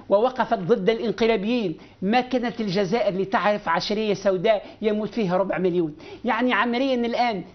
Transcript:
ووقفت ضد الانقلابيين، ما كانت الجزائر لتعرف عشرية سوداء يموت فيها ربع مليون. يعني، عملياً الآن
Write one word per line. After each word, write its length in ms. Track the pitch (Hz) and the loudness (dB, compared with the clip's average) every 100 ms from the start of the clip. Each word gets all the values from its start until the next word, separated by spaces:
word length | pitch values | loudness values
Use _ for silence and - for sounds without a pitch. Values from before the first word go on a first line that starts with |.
| - | 2
ووقفت 500 | 202 247 254 220 226 | 2 2 0 0 0
ضد 300 | 175 226 185 | 2 2 2
الانقلابيين، 880 | 226 233 - 226 220 202 247 202 160 - - | 0 0 0 2 2 0 0 -2 -6 -12 -6
ما 200 | 190 240 | 0 0
كانت 400 | 247 254 233 - | 2 -2 -2 -4
الجزائر 600 | 214 180 190 233 202 190 | -2 0 0 0 0 -2
لتعرف 480 | 190 220 185 208 202 | 0 0 2 0 0
عشرية 440 | 170 - 214 220 | -2 0 -2 -2
سوداء 520 | 190 202 185 196 208 - - | 0 0 0 2 0 -2 -4
يموت 280 | 214 214 208 | -2 -2 -2
فيها 280 | 233 196 185 | -2 0 0
ربع 200 | 190 156 | 0 0
مليون. 380 | 185 175 160 151 - - 226 | 0 0 -2 -4 -16 -8 -2
يعني، 280 | 220 254 | 0 2
عملياً 420 | - 240 240 269 247 | 2 2 0 0 0
الآن 480 | 233 233 240 202 - | 0 0 0 -2 -8